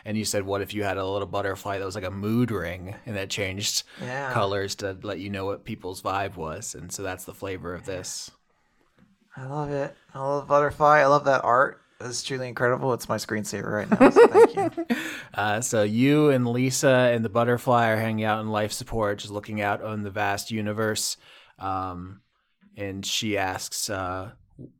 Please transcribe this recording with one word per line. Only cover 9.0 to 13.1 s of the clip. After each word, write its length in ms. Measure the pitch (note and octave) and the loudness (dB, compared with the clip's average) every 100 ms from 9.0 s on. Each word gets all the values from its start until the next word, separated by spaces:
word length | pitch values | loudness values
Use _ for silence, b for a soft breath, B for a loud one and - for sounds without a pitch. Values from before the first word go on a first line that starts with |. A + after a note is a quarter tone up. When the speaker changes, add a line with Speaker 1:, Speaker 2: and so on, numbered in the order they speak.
| _ _ _ - | _ _ _ -16
Speaker 2:
I 100 | C3 | -10
love 240 | D3 D3 | -8 -4
it. 240 | C#3+ C#3+ - _ | -4 -6 -10 _
I 40 | C#3 | -8
love 280 | C3+ C#3+ C3+ | -4 -2 2
butterfly. 500 | C#3+ D3 - D3 D3+ | 4 4 4 6 8
I 60 | C#3 | 8
love 180 | D3 C#3 | 6 4
that 180 | C3+ | 2
art. 360 | - A#2+ C3+ - _ - | 4 4 4 0 _ -16
It's 240 | B2 A#2+ | -10 -8
truly 240 | - C3+ B2+ | -6 -6 -6
incredible. 440 | A2+ B2 B2+ C3+ | -2 0 2 0
It's 160 | A#2 | -2
my 80 | - | -2